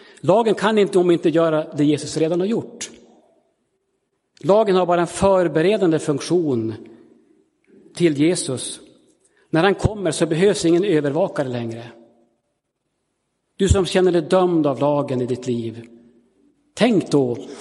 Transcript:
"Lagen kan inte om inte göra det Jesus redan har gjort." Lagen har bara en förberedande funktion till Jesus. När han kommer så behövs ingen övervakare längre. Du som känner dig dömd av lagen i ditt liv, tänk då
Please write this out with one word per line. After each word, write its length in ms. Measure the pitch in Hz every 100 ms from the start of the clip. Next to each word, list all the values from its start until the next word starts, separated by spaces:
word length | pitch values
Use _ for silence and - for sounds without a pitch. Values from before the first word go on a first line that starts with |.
| - -
"Lagen 340 | 135 208 226
kan 240 | 190 196 214
inte 200 | 196 185
om 120 | 180
inte 180 | 170 175
göra 380 | 156 165 156 156
det 100 | 147
Jesus 320 | 147 143 151 156
redan 240 | 160 175
har 60 | 190
gjort." 440 | 220 - 117 - - - _ _ _ _ _ _ _ _ _ _ _ _ _
Lagen 360 | 147 208 208 185
har 100 | 170
bara 140 | 175
en 60 | 170
förberedande 920 | - 196 190 175 151 175 214 185 156
funktion 760 | 156 139 - 175 156 120 110 107 - - _ _ _ _ _ _ _ _ -
till 260 | - 170 143
Jesus. 600 | 156 175 - 123 - - - _ _ _ _ _ _
När 140 | 160
han 100 | 190
kommer 360 | 185 - 214 175
så 160 | 143 160
behövs 380 | 160 202 190
ingen 200 | 165 170
övervakare 640 | 202 151 143 143 190 - 131
längre. 380 | 123 117 113 117 - - _ _ _ _ _ _ _ _ _ _ _ _ _ _ -
Du 120 | 190
som 180 | 190 175
känner 260 | 190 185
dig 100 | 170
dömd 440 | 151 185 180 170 147
av 140 | 123
lagen 400 | 143 147 127 127
i 60 | 123
ditt 200 | 123 127
liv, 420 | 117 113 113 - - _ _ _ _ _ _ _
tänk 360 | - 226 196 -
då 260 | 143 127 117 - -